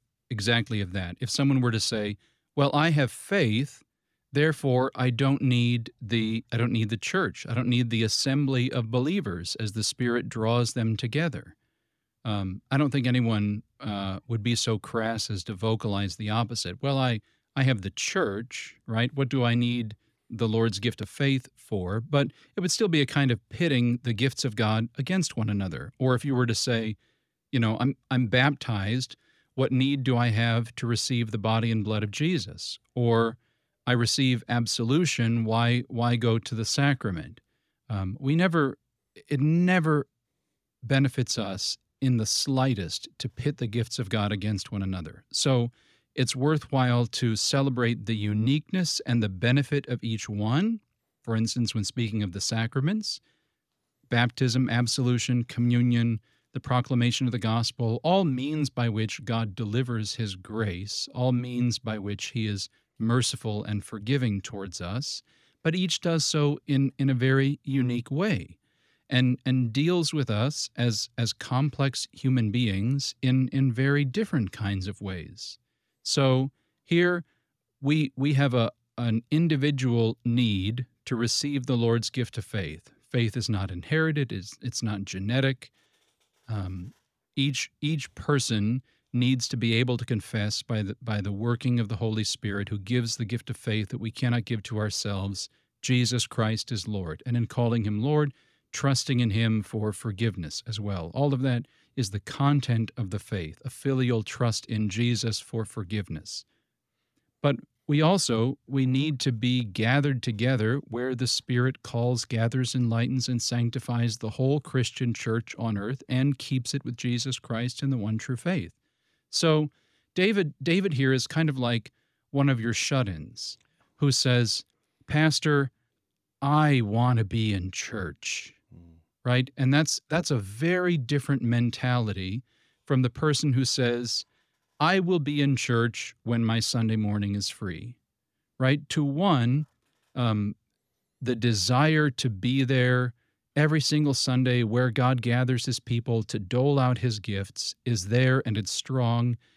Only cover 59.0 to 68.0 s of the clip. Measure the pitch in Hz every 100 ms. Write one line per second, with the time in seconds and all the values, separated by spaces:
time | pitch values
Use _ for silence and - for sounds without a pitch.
59 | 104 - 120 113 110 95 107 117 123 113
60 | 104 - 104 95 95 110 104 87 101 -
61 | - - 127 123 123 123 123 - 110 107
62 | 101 101 - 117 107 101 - _ _ -
63 | 113 123 - - 113 104 - 104 - 110
64 | 107 139 120 98 - 101 95 - 90 120
65 | - - - _ _ _ 165 180 180 -
66 | 175 165 - 156 147 147 - 135 135 -
67 | 139 127 131 135 139 143 139 135 123 120